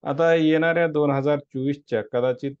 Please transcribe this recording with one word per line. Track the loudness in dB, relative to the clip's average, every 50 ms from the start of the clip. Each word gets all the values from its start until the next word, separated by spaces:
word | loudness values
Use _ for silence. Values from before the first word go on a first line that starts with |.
| -4
आता | -6 -2 0 2 2 4
येणाऱ्या | 4 4 2 2 2 2 2 2 2 0 0
दोन | 0 0 0 2
हजार | 0 0 0 0 -2 -2
चोवीसच्या | -4 _ _ -6 -4 -4 -4 -6 _ _ -4 -4
कदाचित | -4 -2 -4 -2 0 0 -2 -2 -6 -10 -10 _